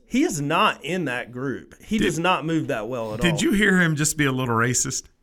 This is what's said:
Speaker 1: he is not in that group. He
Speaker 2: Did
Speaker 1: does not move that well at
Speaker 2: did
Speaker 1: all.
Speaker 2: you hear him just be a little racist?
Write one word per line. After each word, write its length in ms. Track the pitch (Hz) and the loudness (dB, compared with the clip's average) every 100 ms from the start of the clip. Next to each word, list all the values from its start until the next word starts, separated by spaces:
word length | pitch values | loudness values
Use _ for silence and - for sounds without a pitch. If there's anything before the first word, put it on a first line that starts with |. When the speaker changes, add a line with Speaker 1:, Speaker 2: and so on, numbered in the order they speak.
| _ | _
Speaker 1:
he 180 | 240 | 0
is 160 | 330 160 | 0 -2
not 440 | 143 170 208 - | 0 2 2 0
in 200 | 139 185 | -4 -4
that 260 | 139 123 - | -4 -6 -8
group. 500 | 123 135 101 - - | -8 -6 -8 -10 -20
He 180 | - 220 | -4 0
Speaker 2:
Did 60 | 185 | 0
Speaker 1:
does 120 | 156 | 0
not 260 | 180 165 | 0 0
move 220 | 160 160 127 | 0 -2 -2
that 200 | 120 107 | -4 -4
well 260 | 127 110 | -6 -6
at 60 | 107 | 0
Speaker 2:
did 140 | 175 | 0
Speaker 1:
all. 40 | 151 | 2
Speaker 2:
you 120 | 339 | 2
hear 280 | 202 202 185 | 2 4 4
him 140 | 170 | 4
just 220 | 147 151 147 | 2 0 2
be 80 | |
a 80 | 139 | 0
little 240 | 131 127 113 | 0 0 2
racist? 480 | 120 117 - - - _ | 2 0 -2 -6 -10 _